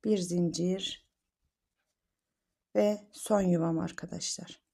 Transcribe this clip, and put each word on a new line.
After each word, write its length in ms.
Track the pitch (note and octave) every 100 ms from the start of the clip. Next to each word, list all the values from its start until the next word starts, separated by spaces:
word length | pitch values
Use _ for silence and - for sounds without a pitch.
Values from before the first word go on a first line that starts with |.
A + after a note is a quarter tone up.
bir 140 | A3 G#3
zincir 920 | F3+ F3 E3+ E3 F3+ F#3 - - _ _ _ _ _ _ _ _ _ _ _ _ _ _ _ _ _ G#3+
ve 320 | G#3 G#3 -
son 300 | - - G#3
yuvam 380 | F#3 F3 E3 E3
arkadaşlar. 840 | E3+ - F3 F3 - - - - _